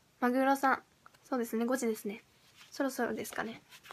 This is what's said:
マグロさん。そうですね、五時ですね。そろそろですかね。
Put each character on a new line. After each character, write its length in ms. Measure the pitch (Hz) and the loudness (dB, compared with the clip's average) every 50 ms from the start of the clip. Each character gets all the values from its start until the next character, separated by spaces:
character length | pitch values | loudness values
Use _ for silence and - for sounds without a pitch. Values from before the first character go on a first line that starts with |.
| _ _ _ _ | _ _ _ _
マ 100 | 254 240 | 0 2
グ 140 | 247 262 262 | 4 4 4
ロ 120 | 269 277 | 4 4
さ 180 | 269 277 269 - | 4 4 2 2
ん。 100 | - - _ _ _ _ - - _ _ | 0 -2 _ _ _ _ -20 -20 _ _
そ 140 | - 277 247 | -4 -2 -2
う 20 | |
で 60 | 233 | -2
す 100 | 240 226 | -2 0
ね、 100 | 220 233 | 0 0
五 120 | 233 262 254 | 0 0 0
時 100 | 247 226 | 0 0
で 80 | 214 | -2
す 120 | - - 208 | -2 -4 -8
ね。 160 | 202 - - _ _ _ _ - _ - - - | -8 -8 -12 _ _ _ _ -20 _ -20 -20 -10
そ 140 | - - 277 | -4 -4 -2
ろ 80 | 262 | -2
そ 140 | 262 - 240 | -2 -2 -2
ろ 80 | 220 220 | -2 -2
で 120 | - 214 | -4 -6
す 80 | - - | -6 -6
か 100 | - - | -6 -6
ね。 200 | 226 233 - - _ - - - - | -6 -8 -12 -16 _ -20 -20 -20 -20